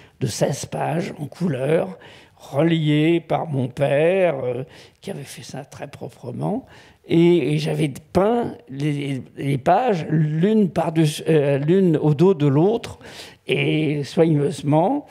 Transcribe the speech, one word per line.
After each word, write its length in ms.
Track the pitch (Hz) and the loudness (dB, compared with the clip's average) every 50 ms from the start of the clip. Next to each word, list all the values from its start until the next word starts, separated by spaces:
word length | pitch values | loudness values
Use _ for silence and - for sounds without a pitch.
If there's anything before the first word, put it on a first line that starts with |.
| - - _ - | -20 -20 _ -8
de 60 | - | -6
seize 400 | 123 - - 165 - 143 - - | -6 -4 -2 -2 -2 -2 -4 -8
pages 480 | - - 151 143 135 143 175 - - - - | -8 -8 -6 -4 -4 -4 -4 -6 -6 -8 -10
en 80 | 151 | -12
couleur, 720 | - - - 175 190 135 123 135 139 156 180 196 190 180 - - - - - - _ _ | -12 -8 -6 -4 -4 -2 -2 -2 0 0 0 -2 -4 -8 -14 -20 -20 -20 -20 -20 _ _
relié 840 | _ - - - 139 160 170 165 165 151 151 147 151 151 160 170 170 | _ -16 -6 -2 0 2 2 2 2 2 2 2 2 4 2 2 0
par 260 | 165 - 151 139 156 | 0 -2 -4 -4 -4
mon 220 | 165 143 135 123 - | -4 -4 -4 -4 -4
père, 680 | - - 139 139 143 143 156 170 190 190 185 170 143 135 123 | -4 -2 -2 0 2 2 2 2 2 2 2 0 0 -2 -4
euh, 200 | 127 123 123 143 - - - - - _ _ | -4 -6 -6 -8 -12 -14 -20 -20 -20 _ _
qui 100 | - 196 | -14 -14
avait 120 | 190 147 139 | -12 -12 -14
fait 200 | - - - 123 | -16 -16 -18 -16
ça 200 | - - 135 147 | -14 -14 -14 -14
très 220 | - - - 139 | -16 -16 -16 -16
proprement. 800 | 143 - - - - - - - 120 120 117 139 160 196 269 - - - - - - _ _ _ - | -16 -14 -14 -16 -16 -16 -14 -14 -12 -8 -6 -4 -4 -4 -6 -8 -12 -18 -20 -20 -20 _ _ _ 0
Et, 440 | - 165 170 170 175 170 131 147 151 | 2 4 6 6 4 4 2 0 0
et 40 | 156 | -2
j'avais 320 | 151 156 156 151 156 143 131 - - _ - | -2 -2 -2 -2 -2 -2 -4 -8 -10 _ 0
peint 420 | 175 190 214 233 240 226 - - - - - | 0 2 2 2 0 -2 -4 -8 -12 -16 -16
les, 540 | 135 139 143 151 147 143 143 139 139 127 - - - - | -8 -4 -4 -2 -2 -2 -4 -6 -6 -6 -8 -12 -12 -8
les 180 | 151 139 139 | -4 -2 -2
pages 500 | 127 - 160 175 208 262 247 202 160 147 - | 0 2 2 2 2 2 0 0 -2 -2 0
l'une 580 | 156 160 156 151 151 160 175 208 220 220 208 160 | 0 0 2 0 0 0 2 2 4 4 2 2
par-dessus, 540 | - 170 160 165 156 165 160 151 151 - - - | 0 -2 -2 0 2 2 2 2 0 -2 0 2
euh, 280 | 160 151 139 143 143 | 2 2 4 2 0
l'une 400 | 135 143 151 175 196 190 175 156 | 0 2 2 2 4 4 4 2
au 160 | 139 151 151 151 | 2 2 2 4
dos 220 | 127 170 190 190 | 4 4 4 4
de 120 | 147 147 | 4 2
l'autre, 520 | 147 135 147 170 202 233 233 - - - - - - - - - - - - _ | 4 4 4 4 4 2 0 -4 -10 -16 -16 -20 -20 -20 -18 -20 -20 -20 -14 _
et 580 | - 131 143 143 143 156 151 160 139 151 147 135 | -4 -2 -2 0 0 0 0 0 0 -2 -2 -4
soigneusement. 1000 | - - 180 160 165 156 143 143 175 156 - - 143 143 156 170 208 277 294 - - | -2 0 2 4 4 4 2 2 0 -2 -4 -2 2 2 2 2 2 0 -2 -6 -10